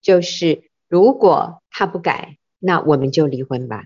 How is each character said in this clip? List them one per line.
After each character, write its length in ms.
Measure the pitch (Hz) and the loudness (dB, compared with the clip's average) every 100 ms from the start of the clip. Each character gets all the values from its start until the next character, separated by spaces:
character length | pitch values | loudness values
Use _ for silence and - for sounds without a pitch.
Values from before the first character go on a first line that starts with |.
就 200 | - 180 | 2 2
是 420 | 175 - 170 147 _ _ _ | 0 -4 -2 -2 _ _ _
如 300 | 175 214 269 | 2 4 4
果 460 | 202 147 - 170 _ | 2 2 -2 -10 _
他 160 | - 190 | -6 -6
不 100 | 175 | -4
改， 400 | 170 - - 147 _ _ | -4 -6 -8 -20 _ _
那 220 | 185 170 | -2 0
我 160 | 151 143 | 2 0
们 140 | 135 | 0
就 160 | 143 151 | 0 -2
离 160 | 127 | -2
婚 240 | 131 127 123 | -6 -8 -8
吧 180 | 107 | -12